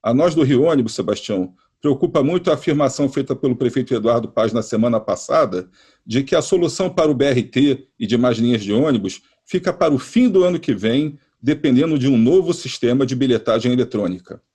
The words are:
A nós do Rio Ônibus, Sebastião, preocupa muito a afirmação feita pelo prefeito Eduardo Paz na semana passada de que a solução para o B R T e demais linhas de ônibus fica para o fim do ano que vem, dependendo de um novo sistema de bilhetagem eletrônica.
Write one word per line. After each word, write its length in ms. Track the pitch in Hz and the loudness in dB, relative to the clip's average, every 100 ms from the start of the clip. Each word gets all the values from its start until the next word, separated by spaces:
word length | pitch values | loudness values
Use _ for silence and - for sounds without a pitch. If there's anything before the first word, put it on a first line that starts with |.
A 140 | 110 | 0
nós 180 | 123 170 | 2 2
do 80 | 156 | 2
Rio 220 | 135 127 | 2 2
Ônibus, 320 | 160 147 113 | 2 2 -2
Sebastião, 580 | - 104 101 - 98 92 _ _ _ | -4 -4 -6 -4 -4 -4 _ _ _
preocupa 440 | 147 135 180 156 | -2 0 0 0
muito 260 | 139 180 175 | 0 0 0
a 60 | |
afirmação 520 | 143 - 151 139 - 143 | 0 0 0 0 0 -2
feita 280 | 143 131 | -2 -4
pelo 200 | 147 139 | -2 -2
prefeito 380 | 120 123 131 127 | 0 -2 -2 -2
Eduardo 360 | 117 110 120 110 | 0 0 0 -2
Paz 220 | - 110 | -2 0
na 120 | 113 | -2
semana 360 | 104 110 120 110 | -2 0 0 0
passada 720 | 107 92 - 156 127 90 90 _ _ _ | -2 -6 -2 0 0 -4 -8 _ _ _
de 200 | - 117 | -4 -4
que 120 | 135 | 0
a 60 | 170 | -2
solução 480 | - 185 170 - 185 | 2 0 0 -2 -2
para 220 | 185 156 | 0 0
o 40 | |
B 100 | 127 | 2
R 180 | 139 127 | 2 2
T 440 | 107 127 143 131 - _ | 0 0 2 0 -8 _
e 80 | 107 | -2
demais 320 | 117 123 110 | 2 2 2
linhas 240 | 120 117 | 0 0
de 100 | 101 | 0
ônibus 480 | 107 156 120 95 - _ _ | 0 2 0 -4 -10 _ _
fica 260 | _ 180 180 | _ -4 -4
para 220 | 165 165 | 0 0
o 60 | 135 | 0
fim 280 | - 233 254 | 0 2 4
do 160 | 190 | 4
ano 160 | 180 165 | 2 0
que 140 | 160 | -4
vem, 460 | 101 107 131 151 147 _ _ | -2 0 0 -2 -8 _ _
dependendo 580 | 120 143 147 127 165 151 | -2 0 2 2 2 0
de 100 | 131 | 2
um 100 | 123 | 4
novo 340 | 113 185 175 | 4 4 2
sistema 520 | 165 131 - 117 127 | -4 -6 -4 0 0
de 100 | 131 | 0
bilhetagem 560 | 131 131 113 - 110 123 | 0 0 0 0 0 0
eletrônica. 680 | 123 120 107 92 90 - - _ | 0 -2 -2 -4 -6 -12 -20 _